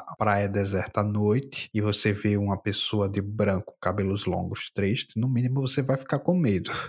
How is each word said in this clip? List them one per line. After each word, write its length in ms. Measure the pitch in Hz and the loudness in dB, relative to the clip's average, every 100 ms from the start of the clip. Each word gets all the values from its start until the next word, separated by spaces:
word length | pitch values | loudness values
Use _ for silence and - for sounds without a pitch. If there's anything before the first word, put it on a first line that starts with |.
| - - | -4 -2
praia 320 | 107 101 101 | 2 2 2
deserta 540 | 101 98 98 - - | 0 0 0 -2 0
à 20 | |
noite 640 | 101 104 104 117 - - - | 0 2 2 2 0 -8 -6
e 80 | 110 | -2
você 320 | 104 101 107 | 0 2 2
vê 240 | 101 104 101 | 2 2 2
uma 180 | 101 95 | 2 0
pessoa 540 | 107 95 - 107 98 | -2 -2 0 0 0
de 100 | 98 | 0
branco, 560 | 98 107 104 95 - - | -2 0 2 0 -4 -6
cabelos 460 | 95 98 98 98 | -4 0 0 0
longos, 460 | - 90 90 85 - | -2 -2 -2 -6 -6
triste, 460 | - 98 123 - 110 | -2 0 0 -2 -2
no 80 | 127 | 0
mínimo 320 | 120 123 135 | 2 2 0
você 220 | 131 - | 0 0
vai 160 | 135 131 | 0 -2
ficar 200 | - 143 | -2 -2
com 160 | - | 2
medo. 360 | 180 139 92 - - | 2 4 2 0 -6